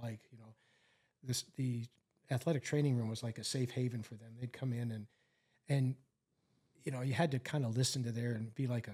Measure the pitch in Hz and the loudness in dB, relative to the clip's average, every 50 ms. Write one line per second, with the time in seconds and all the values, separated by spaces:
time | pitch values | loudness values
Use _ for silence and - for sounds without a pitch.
0 | 120 117 110 107 - _ 120 113 110 113 113 _ _ _ _ _ _ _ _ _ | -8 -8 -8 -10 -14 _ -20 -20 -20 -20 -20 _ _ _ _ _ _ _ _ _
1 | _ _ _ _ - 127 123 - - - - - 131 127 120 120 117 - _ _ | _ _ _ _ -4 -4 -2 -2 -4 -6 -4 -2 0 0 0 -2 -4 -8 _ _
2 | _ _ _ _ _ - 135 127 - 165 160 135 - - 151 147 147 143 127 120 | _ _ _ _ _ -2 -2 0 2 2 2 0 0 2 2 4 4 4 4 4
3 | 113 110 113 - - 117 110 120 107 - - 135 127 123 - 127 123 123 113 110 | 2 0 -2 -2 -4 -4 -4 -4 -4 -2 0 0 0 0 0 0 0 0 0 -4
4 | 104 - - 104 113 113 113 120 123 123 - - 135 131 117 120 120 117 110 107 | -6 -8 -12 -16 -16 -16 -12 -8 -8 -8 -6 -4 -2 -2 0 0 -2 -2 -4 -6
5 | 104 - _ _ _ _ _ _ _ _ _ _ _ - 143 139 131 127 131 - | -8 -10 _ _ _ _ _ _ _ _ _ _ _ 2 2 4 4 2 0 -2
6 | _ _ _ _ _ _ _ _ _ _ _ _ _ _ _ _ - 143 135 123 | _ _ _ _ _ _ _ _ _ _ _ _ _ _ _ _ -6 -4 -2 0
7 | 127 135 123 123 170 156 135 123 - - - 147 131 113 113 127 127 - - 135 | 0 2 4 4 4 4 2 0 -2 0 0 0 2 2 4 4 4 4 2 0
8 | 120 120 110 117 120 120 120 110 113 113 - - 135 123 123 117 - 113 | -2 -2 -2 0 0 0 0 -2 -4 -4 -2 -2 0 0 0 0 -2 -4